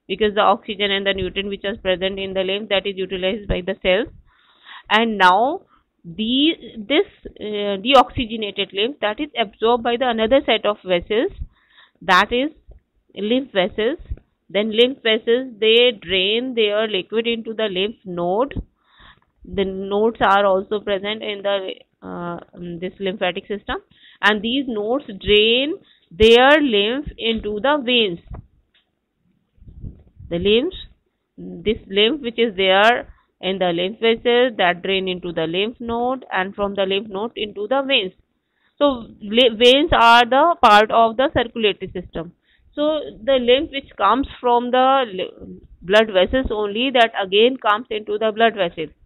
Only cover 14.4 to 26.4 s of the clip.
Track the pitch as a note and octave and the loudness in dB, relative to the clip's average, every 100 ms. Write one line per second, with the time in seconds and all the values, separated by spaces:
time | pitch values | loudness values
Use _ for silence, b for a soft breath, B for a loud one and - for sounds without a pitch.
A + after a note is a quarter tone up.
14.4 | _ F#3+ A3 G#3+ B3 C4+ A3+ A3 A#3 A#3 | _ -4 0 2 2 0 -2 0 0 0
15.4 | C4 G#3+ A3 A#3 B3 A3 D#3+ F#3+ F#3+ A3 | -2 -2 2 4 4 0 -4 -2 0 -2
16.4 | C4 A#3 G#3 G#3 A3 G3 E3+ A3 A#3 A#3 | -2 -2 0 0 -2 -4 -6 -4 -2 -4
17.4 | A3+ G#3+ A3 F3+ G3+ A3+ F#3+ F3 F3 G3 | -6 -6 -4 -4 -6 -8 -12 -6 -2 -2
18.4 | C#4 - - b b b b b _ _ | -2 -6 -12 b b b b b _ _
19.4 | - F#3 F#3+ F#3+ G3 G3+ A3 A3 F#3+ G3 | -10 -6 -4 -6 -4 0 0 2 2 4
20.4 | G3+ F#3+ G3+ G#3 G3+ G3 G3+ A3 G#3+ G3+ | 4 2 -2 -6 -4 -4 -4 -8 -8 -6
21.4 | G3 G3+ F#3+ - _ _ F#3+ F3+ F3 F3 | -4 -4 -4 -12 _ _ -14 -10 -10 -12
22.4 | - F#3 F3 E3+ F3+ F#3 F#3+ F#3+ F#3 F3 | -14 -16 -14 -10 -12 -8 -8 -4 -4 -6
23.4 | - G3+ - D4+ - b b b G3 G#3+ | -8 -10 -8 -10 -12 b b b 0 0
24.4 | A3 C4 C4 G#3 G#3 C4+ C#4+ G3 - G#3 | -2 -4 -4 -4 -2 -4 -6 -8 2 4
25.4 | A3 A#3+ C#4+ F#4+ b b _ E3 A3 A#3 | 4 2 0 -6 b b _ 4 6 8